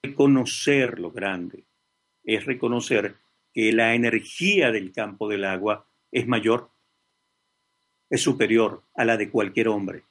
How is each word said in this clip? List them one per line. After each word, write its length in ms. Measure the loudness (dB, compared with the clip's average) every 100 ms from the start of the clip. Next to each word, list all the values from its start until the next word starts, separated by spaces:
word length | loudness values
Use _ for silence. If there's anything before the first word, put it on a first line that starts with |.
reconocer 960 | -8 4 6 6 2 -2 0 2 0 -4
lo 120 | -10
grande, 520 | -6 -6 -4 -8 -12 _ _ _ _ _ _
es 220 | -2 -2 -2
reconocer 720 | -4 -2 -2 0 0 0 -10 _ _ _
que 180 | -2 2
la 200 | 4 4
energía 760 | 2 2 0 -4 -4 0 2 2
del 200 | 0 -6
campo 360 | -8 -8 -6 -6
del 180 | -4 -4
agua 400 | -2 -2 -4 _ _ _
es 160 | -4 -2
mayor, 420 | 0 2 0 -2 _ _ _ _ _ _ _ _ _ _ _ _ _ _
es 120 | 0
superior 640 | 0 0 2 4 2 -2 _ -2
a 100 | 0
la 120 | 0
de 120 | 0
cualquier 380 | -2 -2 0 0
hombre 360 | 0 -4 -10 _